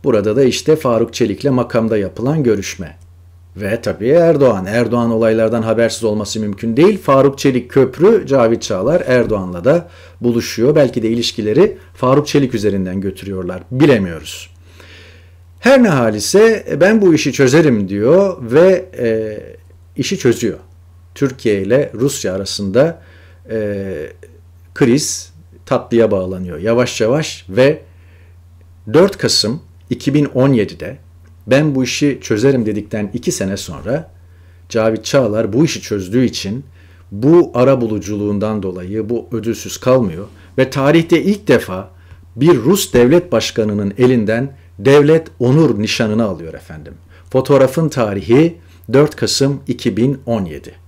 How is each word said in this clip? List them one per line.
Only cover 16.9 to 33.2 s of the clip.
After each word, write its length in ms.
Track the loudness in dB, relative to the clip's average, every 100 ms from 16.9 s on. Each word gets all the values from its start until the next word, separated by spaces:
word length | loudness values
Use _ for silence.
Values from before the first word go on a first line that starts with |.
| 4
bu 120 | 4
işi 200 | 4 0
çözerim." 560 | 2 4 4 4 2 -2
diyor 480 | -2 2 4 2 -2 0
ve, 340 | 4 6 4 -2 -4
e, 100 | -2 -2 -4 -10 -16 -20 _ -20 -16
işi 220 | -8 -6 0
çözüyor. 380 | 0 0 -2 -6 -16 -20 -20 -20 -20
Türkiye 460 | -4 -4 -2 -2 -2
ile 300 | 0 0 0
Rusya 400 | -2 -4 -2 -6
arasında, 680 | -6 -8 -6 -2 0 0 -2 -20 -20 -20 -20 -10
e, 400 | -6 -6 -6 -8 -10 -12 -16 -20 -20 -20 -20 -20
kriz 580 | 0 2 2 -2 -8 -14 -20 -20 -20
tatlıya 460 | -4 -4 0 2 2
bağlanıyor 480 | 0 -4 -8 -10 -6
yavaş 420 | -2 0 -2 -2
yavaş 440 | 0 0 -4 -10 -6
ve 320 | 2 2 0 -10 -20 -20 -20 -20 -20 -20 -20 -20 -20 0
dört 240 | 2 2 0
Kasım 440 | -2 0 -2 -4 -12 -20 -10
iki 240 | -6 0
bin 120 | 0
on 280 | 0 2 2
yedide 440 | 2 0 -6 -14 -16 -20 -20 -20 -18 0
"Ben 280 | 2 2
bu 80 | 0
işi 360 | -2 0 -2 -2
çözerim." 440 | -4 0 2 2
dedikten 460 | -2 -4 -6 -6 -6
iki 180 | -6